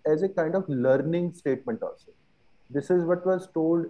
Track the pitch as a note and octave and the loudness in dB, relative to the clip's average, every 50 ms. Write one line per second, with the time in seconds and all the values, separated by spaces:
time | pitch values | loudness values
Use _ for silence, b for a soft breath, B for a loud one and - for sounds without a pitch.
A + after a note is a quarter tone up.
0 | - D#3 D#3 D#3 F#3+ F#3+ G3 F3+ D#3+ D#3 - G3 F#3 D#3 C#3 B2 B2 C3 C3 C3+ | 0 0 0 2 0 -2 0 0 -2 0 0 -2 -2 -2 -2 0 4 4 4 4
1 | C3+ D#3+ E3+ F3 F3 F3 F3 - - C#3+ C3 B2+ - B2 A2+ - - D#2+ - _ | 2 0 -2 -2 -2 -4 -6 -6 -4 -4 -4 -2 -4 -6 -6 -6 -6 -10 -10 _
2 | _ - - _ _ _ _ _ _ _ _ _ _ _ B2 C#3+ C#3 - F3+ F3+ | _ -20 -20 _ _ _ _ _ _ _ _ _ _ _ -6 -6 0 2 2 2
3 | E3+ E3 F3+ F3 F3 F#3 F#3 F3+ F#3 - - E3 D#3+ D#3+ E3+ E3+ E3 | 2 2 0 0 2 0 0 0 -2 -6 -4 -2 0 2 2 0 0